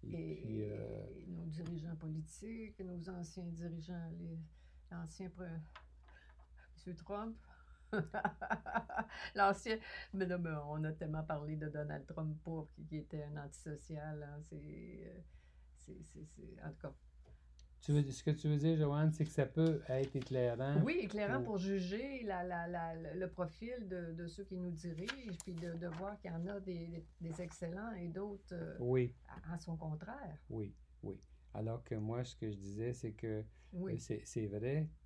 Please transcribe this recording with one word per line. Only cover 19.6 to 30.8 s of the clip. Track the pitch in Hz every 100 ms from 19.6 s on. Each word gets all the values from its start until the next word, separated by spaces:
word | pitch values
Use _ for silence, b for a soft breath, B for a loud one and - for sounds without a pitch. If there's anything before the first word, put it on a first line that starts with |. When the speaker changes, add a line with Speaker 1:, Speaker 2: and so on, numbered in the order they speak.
| 160 156 -
Speaker 1:
être | 131 131 135
éclairant | 123 131 123 117 135 147
Speaker 2:
Oui, | 202 339
éclairant | 214 202 208 254
Speaker 1:
pour | 240
Speaker 2:
pour | 202
juger | 190 196 180 202 269 269
la, | 226 185
la, | 180 175 170
la, | 175 165 165
le, | 160 160
le | 180
profil | 180 170 - 226 247 202
de, | 185 170
de | 165 170
ceux | 165
qui | 196 185
nous | 180
dirigent, | 165 175 160 196 269 240 170
puis | -
de, | 170 175
de | 170 175
voir | 165 190 208
qu'il | 185
y |
en | 165 175
a | 202
des, | 190 175 165
des, | 170 160 -
des | 165 160
excellents | 175 - 170 180 226
et | 208 175
d'autres, | 170 202 202 -
euh, | 175 165 -
Speaker 1:
Oui. | 123 127 123 - -
Speaker 2:
à, | - 160
à | 165
son | 170 165
contraire. | 160 156 180 254 233 151 -
Speaker 1:
Oui, | 113 101 -